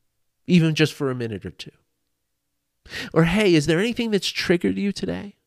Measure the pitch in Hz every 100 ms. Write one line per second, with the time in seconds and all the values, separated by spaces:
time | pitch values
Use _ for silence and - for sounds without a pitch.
0 | _ _ _ _ - 175 160 151 143 -
1 | 135 127 113 98 90 - - - _ _
2 | _ _ _ _ _ _ _ _ - -
3 | - 160 165 202 208 160 147 165 233 233
4 | 226 202 - - - 175 196 190 202 -
5 | 175 175 202 -